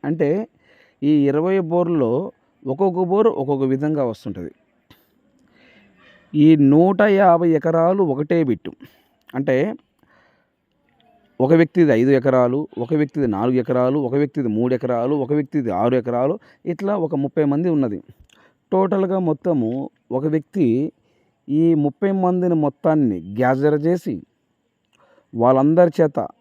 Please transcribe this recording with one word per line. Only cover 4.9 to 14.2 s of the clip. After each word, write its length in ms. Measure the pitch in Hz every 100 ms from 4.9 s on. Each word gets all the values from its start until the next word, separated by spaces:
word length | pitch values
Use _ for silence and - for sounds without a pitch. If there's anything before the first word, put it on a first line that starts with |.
| _ _ _ _ _ _ _ _ _ _ _ _ _ _ 151
ఈ 200 | 151 160
నూట 460 | 139 143 180 196
యాభై 480 | 214 196 196 170 170
ఎకరాలు 540 | 160 170 165 165 196
ఒకటే 400 | 180 135 151 170
బిట్టు. 280 | 151 107 - - - _ _ _ _ 131
అంటే 400 | 139 131 175 220 _ _ _ _ _ _ _ _ _ _ _ _ _ _ _ _
ఒక 120 | 131
వ్యక్తిది 380 | 165 165 - 160
ఐదు 180 | 113 127
ఎకరాలు, 580 | 135 131 131 123 131 156 -
ఒక 160 | 120
వ్యక్తిది 340 | 156 147 - 131
నాలుగు 280 | 98 120 127
ఎకరాలు, 440 | 117 127 127 139
ఒక 160 | 131
వ్యక్తిది 320 | 135